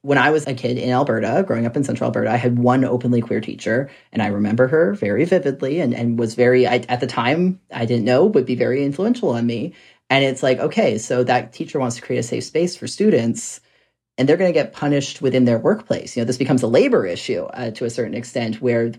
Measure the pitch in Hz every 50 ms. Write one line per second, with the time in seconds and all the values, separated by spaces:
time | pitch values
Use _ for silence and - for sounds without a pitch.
0 | - 139 143 135 127 147 156 156 147 139 131 - - 120 127 - - 127 123 131
1 | 143 131 110 110 107 113 131 185 190 - 117 117 117 117 - 147 131 123 117 -
2 | 123 120 113 110 110 110 113 117 120 123 120 120 120 123 127 131 131 - 127 123
3 | 131 120 123 117 117 - 107 110 110 - - - - 107 113 131 139 - - -
4 | _ _ - 113 107 104 101 104 104 110 113 123 131 127 160 160 170 196 208 -
5 | 113 101 98 120 160 175 190 175 - 139 131 - 143 131 151 180 151 120 117 117
6 | 120 120 117 117 117 110 - 123 123 123 127 127 123 - 123 123 123 - 123 123
7 | 135 120 - 123 117 123 151 170 180 185 185 - _ - - 123 120 113 120 117
8 | 104 123 127 135 180 214 202 139 123 127 123 123 120 117 127 143 139 139 139 185
9 | 196 233 240 - - 151 120 117 117 120 117 107 139 180 - - - - _ _
10 | _ - 131 139 139 135 131 - 151 131 127 - - - - 220 202 131 104 -
11 | - - 131 123 123 123 127 120 113 - - - 165 - - 143 127 120 123 -
12 | - - 127 123 120 - 127 117 - - - 160 175 180 - - - - - -
13 | 208 214 160 120 117 117 - - - - - - _ _ _ _ _ _ _ _
14 | _ _ _ - 131 143 156 180 190 180 160 151 123 - - - 151 143 143 139
15 | 139 - - - 147 131 127 131 127 120 117 113 135 160 214 - - - - -
16 | - - - 123 117 127 120 - 131 131 139 123 117 110 123 160 254 277 240 151
17 | 101 87 87 - - - 107 85 - - - 127 123 110 104 - 127 117 - 127
18 | 117 107 - 120 117 - - 127 117 113 110 - 131 123 120 117 117 117 113